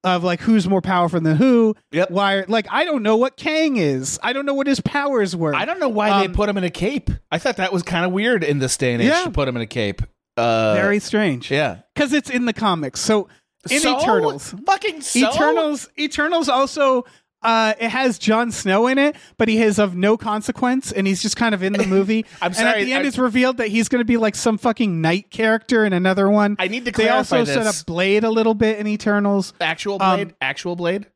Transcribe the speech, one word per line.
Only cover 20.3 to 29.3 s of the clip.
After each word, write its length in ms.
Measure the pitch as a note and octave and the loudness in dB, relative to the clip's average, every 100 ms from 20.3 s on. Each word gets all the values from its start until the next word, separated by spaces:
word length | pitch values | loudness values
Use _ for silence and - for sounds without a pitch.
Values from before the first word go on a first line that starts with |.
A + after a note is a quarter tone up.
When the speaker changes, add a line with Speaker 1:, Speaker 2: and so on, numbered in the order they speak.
| G#3+ G#3 - B3 B3+ - | -4 -4 -2 0 0 -2
Speaker 1:
and 140 | G3+ G3 | -2 0
he's 160 | F#3+ | 0
just 140 | G#3+ - | -4 0
kind 180 | A#3 | 0
of 80 | G3+ | 0
in 120 | F#3+ | -2
the 120 | G3+ G3+ | 0 2
Speaker 2:
<laughs> 0 | |
Speaker 1:
movie. 380 | F#3+ G3 A3 G#3+ - | 2 2 -2 -2 -6
Speaker 2:
I'm 60 | F3+ | -4
Speaker 1:
And 80 | F#3 | 0
Speaker 2:
sorry, 260 | A#3 A3 | 0 0
Speaker 1:
at 40 | G3+ | 0
the 80 | |
end, 100 | C4+ C#4+ | 0 -2
Speaker 2:
I 20 | |
Speaker 1:
it's 100 | A#3+ | 0
revealed 400 | B3+ A3+ B3+ B3 | 0 2 0 0
that 100 | A3+ | -2
he's 220 | A3 A3 | 0 0
gonna 160 | B3 A3+ | 0 2
be, 120 | A#3 | 2
like, 180 | A3 - | 0 0
some 220 | A#3+ A3 | -2 0
fucking 440 | B3 A3 A3 E3 | -2 0 0 0
knight 280 | D#3+ F3+ - | 0 0 -4
character 540 | - A3 A3+ - A#3 G#3+ | -4 0 0 2 2 2
in 80 | |
another 360 | F3+ F#3 F#3+ G3 | 2 2 2 4
one. 260 | G#3 G#3 G3+ | 4 2 0
Speaker 2:
I 100 | F#3 | -4
need 160 | A#3 A#3+ | -4 -4
to 60 | |
Speaker 1:
They 120 | A3+ | 0
Speaker 2:
clarify 360 | A3 B3+ B3+ B3+ | 2 2 2 0
Speaker 1:
also 40 | A3+ | 2
set 180 | A3+ A3 | 0 0
Speaker 2:
this. 160 | G3+ | -2
Speaker 1:
up 40 | - | -6
Blade 380 | E3+ F#3+ G#3 | -2 2 2
a 60 | A3+ | 2
little 220 | A3 A3 | 2 0
bit 260 | G#3+ A3 G#3+ | 2 0 0
in 80 | G#3 | -4
Eternals. 680 | G#3+ A3 G#3 G3+ | -2 0 2 2